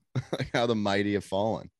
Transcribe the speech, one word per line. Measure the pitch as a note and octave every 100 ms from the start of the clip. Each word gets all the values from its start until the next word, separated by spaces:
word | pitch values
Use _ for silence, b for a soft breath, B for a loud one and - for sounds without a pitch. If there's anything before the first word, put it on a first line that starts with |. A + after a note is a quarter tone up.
| _
<laughs> | C3 -
Like, | - C3+
how | C3+
the | A#2+
mighty | A2 G2+ G2+ G#2
have | G2+ -
fallen. | F#2+ A2 G2 F2+ _